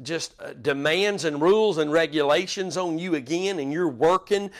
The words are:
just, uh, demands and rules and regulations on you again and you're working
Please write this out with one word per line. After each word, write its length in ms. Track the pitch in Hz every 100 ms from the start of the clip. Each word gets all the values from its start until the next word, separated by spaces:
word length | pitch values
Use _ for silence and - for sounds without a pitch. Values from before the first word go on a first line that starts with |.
just, 380 | 127 160 - -
uh, 120 | -
demands 720 | 143 127 139 147 175 208 196
and 180 | 160 147
rules 360 | 170 214 214 160
and 140 | 151
regulations 840 | 160 160 151 143 160 190 - 185 160
on 240 | 180 160
you 160 | 185 156
again 420 | 123 170 190 185
and 140 | 135
you're 160 | 156 170
working 640 | 117 156 185 - 202 202